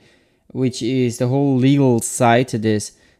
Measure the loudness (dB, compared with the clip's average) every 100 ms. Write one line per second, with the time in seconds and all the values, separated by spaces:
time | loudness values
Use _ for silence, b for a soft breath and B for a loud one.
0 | b b b b b -6 -4 -4 -4 -2
1 | -2 -2 -2 0 0 2 2 4 2 2
2 | -2 0 2 2 0 -2 -2 -2 -4 -16
3 | b